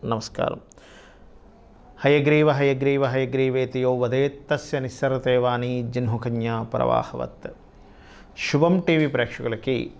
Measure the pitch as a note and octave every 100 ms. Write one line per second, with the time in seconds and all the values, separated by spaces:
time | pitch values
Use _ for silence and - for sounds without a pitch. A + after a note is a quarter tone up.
0 | - A2+ - - - - - - - -
1 | - - - - - - - - - -
2 | C#3 D3 C#3+ D3+ D3+ C#3 C#3+ C3+ C#3 C#3
3 | C3+ C3 C3 C3 C3 B2+ B2+ B2+ B2+ B2+
4 | A#2+ C3 C#3 C#3 - D3 - C#3+ C3 -
5 | C#3 C3 B2+ B2 B2 A#2+ B2 B2 A#2+ B2
6 | B2 A#2 A#2+ A#2 A2+ A2+ A2 A#2+ B2 A#2+
7 | - - B1 - - - - - - -
8 | - - - - - C#3+ E3 F#3 F3 D#3+
9 | D3+ B2+ A#2 - B2 A2 - B2+ - -